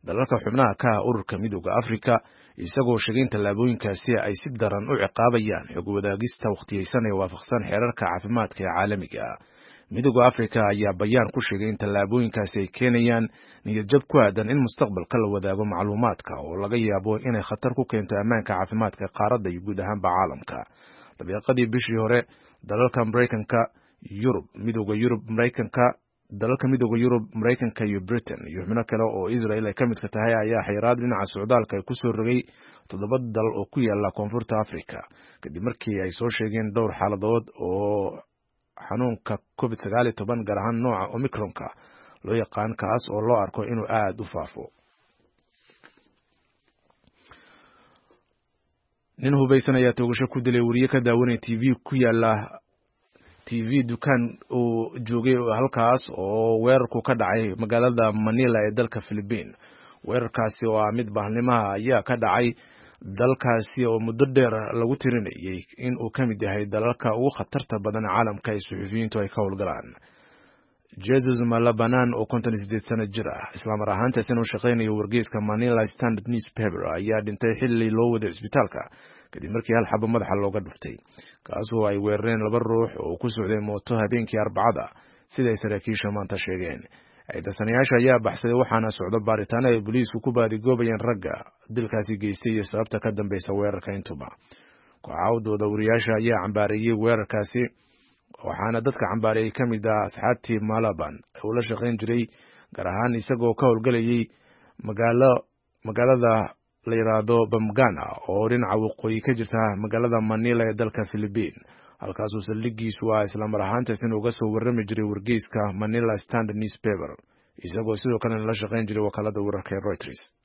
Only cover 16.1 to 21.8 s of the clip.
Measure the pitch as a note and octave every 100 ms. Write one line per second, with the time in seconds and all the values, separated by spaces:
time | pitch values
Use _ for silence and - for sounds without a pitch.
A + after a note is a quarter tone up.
16.1 | - - - D2 F2 G2+ A#2+ A2 G2 G2
17.1 | G#2+ C3 A2+ - G#2+ B2+ B2 B2+ A2+ G2
18.1 | G2+ G#2+ A2+ G#2 F#2+ F#2+ A2 G#2+ - G2
19.1 | - G#2+ A#2+ F#2+ F2 F#2+ F#2+ F#2+ G#2+ F2+
20.1 | F2+ F#2 - - A#1+ - _ - - -
21.1 | _ F2 G2+ - B2+ A#2+ A#2+